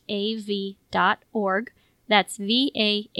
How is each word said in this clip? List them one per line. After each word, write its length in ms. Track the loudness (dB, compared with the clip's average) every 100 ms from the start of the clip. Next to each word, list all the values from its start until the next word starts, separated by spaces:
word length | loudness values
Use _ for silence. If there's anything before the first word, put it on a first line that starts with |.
| -6
A 280 | -4 -4 -4
V 420 | -4 -4 -4 -10 -6
dot 300 | 0 2 0 _
org. 380 | -2 0 0 -4 _ _ _ 2
That's 300 | 2 2 -2
V 340 | 0 2 2 0
A 320 | 0 0 -4